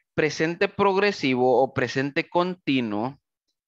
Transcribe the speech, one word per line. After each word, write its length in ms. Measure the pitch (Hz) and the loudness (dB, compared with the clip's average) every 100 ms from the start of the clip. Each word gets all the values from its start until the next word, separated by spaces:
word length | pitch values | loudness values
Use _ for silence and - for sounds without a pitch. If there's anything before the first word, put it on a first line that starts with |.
| _ | _
presente 540 | - 156 - 160 175 196 | -2 0 0 -2 0 -4
progresivo 920 | - 202 190 202 196 139 127 127 120 | 0 2 2 0 0 0 2 2 2
o 140 | 131 | 2
presente 540 | 135 123 135 139 151 160 | 0 -4 -2 -2 -4 -2
continuo, 920 | 175 180 180 - 135 117 104 123 139 _ _ _ _ | -2 -2 -4 -2 -2 -2 -4 -6 -8 _ _ _ _